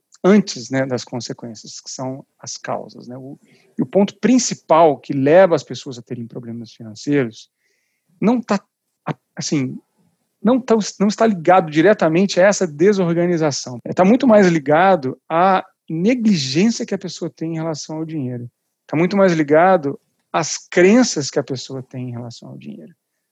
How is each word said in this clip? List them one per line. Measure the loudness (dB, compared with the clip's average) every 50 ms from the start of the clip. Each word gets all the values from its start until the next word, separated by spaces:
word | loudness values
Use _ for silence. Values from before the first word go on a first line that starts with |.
| _ _ _ -2
antes, | 2 4 4 4 4 0 -6 -12 -10 -6
né, | -4 -4 -2
das | -2 -4 -6 -8
consequências, | -8 -10 -10 -10 -10 -14 -14 -14 -16 -16 -16 -20 -20 -20 -18
que | -16 -16
são | -12 -10 -10 -10 -10 -12 -16 _ _ _
as | -16 -16 -16 -14
causas, | -10 -10 -8 -8 -10 -14 -18 -20 -18 -18
né? | -16
O, | -16 -16 -18 -20 -20 _ _ _ _ _ _ _ -6
e |
o | -4
ponto | 0 2 0 0 0 -2 -4
principal | 0 2 2 2 0 -2 -8 -8 _ 2 4 4 6 4 4 0
que | -6 -6 -4
leva | -2 2 4 6 6 6 6 4
as | 0
pessoas | -4 -6 -14 -14 -12 -14 -14
a | -14
terem | -14 -14 -12 -12 -12
problemas | -14 -14 -16 -14 -14 -14 -14 -14 -16
financeiros | -18 -20 -18 -18 -16 -10 -4 -2 0 0 0 -2 -6 -14 -20 _ _ _ _ _ _ _ _ _ _ _ _ _ _ -2
não | 0 0 0 0
tá, | -2 -2 -4 -4 _ _ _ _ _ _ _ _ -12
a-, | -12 -12 _ _ _ _
assim, | -10 -6 -4 -2 -2 -2 -2 -6 -10 _ _ _ _ _ _ _ _ _ _ _ _
não | 0 0 0 2
tá, | 2 0 0 0 0 -4 -4 -2
não | 0 0
está | 0 2 0
ligado | 0 0 0 2 4 4 4 4 0
diretamente | 0 2 4 4 4 4 2 0 2 2 0 0 2 2
a | 4
essa | 4 4 2 -2
desorganização. | -4 -2 2 2 2 2 2 0 0 0 0 0 0 0 0 0 -2 -2 -4 -8 -12 -14 -12 -10
É, | -6 0
tá | 2 4
muito | 4 4 4 4
mais | 6 6 6 6 4
ligado | 2 2 2 2 2 4 4 4 4 2 0 -4 -8 _ _ -4
à | 0 2 2 2 2 0 -2 _ _ _ _ -8
negligência | -6 -2 0 0 0 2 2 2 2 2 0 -2 -2 0 0 0 0 -2 -6
que | -8 -8
a | -8
pessoa | -8 -10 -12 -10 -10 -10
tem | -10 -8 -8 -8
em | -6
relação | -6 -6 -6 -8 -8 -10 -12 -10
ao | -10 -10
dinheiro. | -8 -8 -8 -6 -6 -8 -10 -12 -14 _ _ _ _ _ _ _
Tá | -6 -2
muito | -2 -2 0 2
mais | 2 2 2
ligado | 2 2 2 2 4 4 6 4 4 2 0 -2 -8 -8 _ _ _ _ _ _
às | -6 -4 -4 -4 -8 -10
crenças | -10 -4 2 4 4 6 6 4 4 2 0 -6 -6 -4
que | -4 -4
a | -4
pessoa | -4 -6 -10 -10 -12 -12 -14
tem | -14 _ -12 -12 -10 -10
em |
relação | -10 -12 -12 -14 -16 -18 -20 -20
ao | -20 -18
dinheiro. | -18 -18 -18 -18 -20 -20 _ _ _ _ _ _ _ _